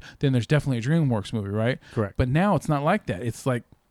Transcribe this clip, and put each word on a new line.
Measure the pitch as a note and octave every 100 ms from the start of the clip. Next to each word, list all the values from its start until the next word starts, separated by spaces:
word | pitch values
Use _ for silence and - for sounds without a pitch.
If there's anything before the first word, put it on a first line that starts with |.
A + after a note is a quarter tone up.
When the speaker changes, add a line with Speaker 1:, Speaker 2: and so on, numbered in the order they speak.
| - -
Speaker 1:
then | C#3+
there's | B2+ -
definitely | D3+ C#3 A#2+
a |
DreamWorks | A#2+ E3 C#3+ A2 -
movie, | A2+ G2
right? | G#2 A2+ C3+ -
Speaker 2:
Correct. | A#2+ G2 -
Speaker 1:
But | B2+
now | D3+ G#3 D#3+
it's | -
not | C#3+
like | D3 G#3 -
that. | F#2
It's | A#2+ - C#3
like | A#2+ - _ _